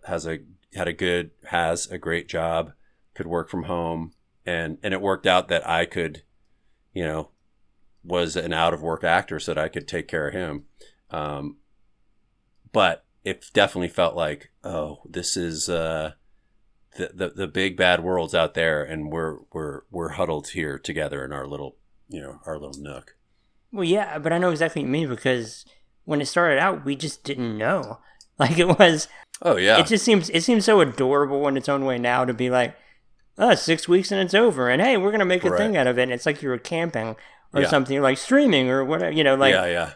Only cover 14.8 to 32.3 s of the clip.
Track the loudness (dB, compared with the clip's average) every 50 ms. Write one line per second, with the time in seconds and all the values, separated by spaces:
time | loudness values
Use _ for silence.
14.8 | -6 -8 -10 -14 -18 -12 -10 -8 -6 -6 -4 -4 -4 -4 -6 -6 -4 -4 -4 -2
15.8 | -2 -4 -4 -4 -6 -8 -10 _ _ _ _ _ _ _ _ _ _ _ _ _
16.8 | _ _ -12 -10 -10 -8 -6 -6 -8 -6 -6 -6 -8 -6 -4 -2 -2 -2 0 0
17.8 | 2 2 2 2 0 0 -2 -2 -2 0 0 0 0 0 0 0 0 0 0 -2
18.8 | -4 -6 -8 -8 -8 -6 -6 -4 -4 -6 -6 -10 -14 _ -10 -10 -8 -8 -10 -12
19.8 | -14 _ -8 -8 -8 -6 -4 -4 -2 -2 -4 -4 -8 -8 -6 -6 -6 -6 -6 -8
20.8 | -10 -8 -6 -6 -6 -6 -6 -8 -8 -8 -8 -10 -10 -10 -10 -10 -12 -12 -16 _
21.8 | _ _ _ _ _ -16 -14 -14 -14 -14 -16 -14 -12 -12 -12 -10 -12 -14 -16 -14
22.8 | -14 -14 -14 -16 -18 -20 _ _ _ _ _ _ _ _ _ _ _ _ -6 -4
23.8 | 0 0 0 0 0 -2 -6 -6 -2 -2 0 2 2 0 0 0 -2 -2 -2 -4
24.8 | -4 -2 -2 -2 -2 -4 -4 -2 -2 -2 0 -2 -4 -8 -12 -18 -20 _ _ _
25.8 | _ _ _ _ _ -4 -4 -2 -2 0 0 2 4 4 4 4 2 0 0 -2
26.8 | -4 -6 -6 -4 -6 -8 -10 -10 -10 -8 -6 -4 -4 -4 -4 -2 -2 -2 -2 -2
27.8 | -4 -8 -12 -16 _ _ _ -20 -20 _ _ 0 0 2 4 4 4 4 6 8
28.8 | 8 6 6 4 -2 -6 -12 -18 -20 _ -12 -2 0 2 2 4 6 6 6 6
29.8 | 6 4 2 2 4 4 4 4 4 2 -2 0 2 2 2 4 6 6 6 6
30.8 | 6 4 2 0 2 2 4 4 2 2 0 0 0 0 0 0 0 0 0 0
31.8 | 0 0 -2 0 0 2 2 2 2 0